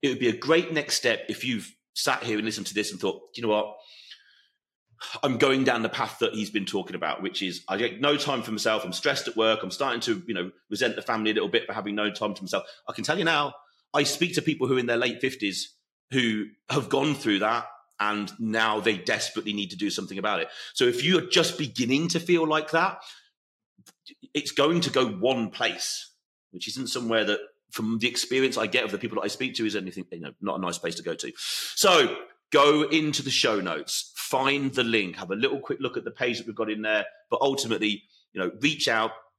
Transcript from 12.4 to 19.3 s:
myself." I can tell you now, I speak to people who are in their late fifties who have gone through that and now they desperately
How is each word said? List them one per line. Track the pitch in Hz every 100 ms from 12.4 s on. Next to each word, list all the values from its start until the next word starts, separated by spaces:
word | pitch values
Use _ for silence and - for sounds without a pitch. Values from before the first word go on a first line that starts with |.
myself." | 95 101 - - -
I |
can | 117
tell | 107 170
you |
now, | 165 156 143 - _ _ _
I | 151
speak | 143 - 175
to | 160
people | 160 147 127
who | 131
are |
in | 120
their | 117
late | 123 113
fifties | 131 131 101 90 - _ _ _ _
who | 131 117 107 104 _ _
have | 139 110
gone | 135 147
through | 139 113 101
that | 107 117 117 - _ _
and | 104 104 98 -
now | 113 110 113 107
they | 104 101
desperately | 85 107 -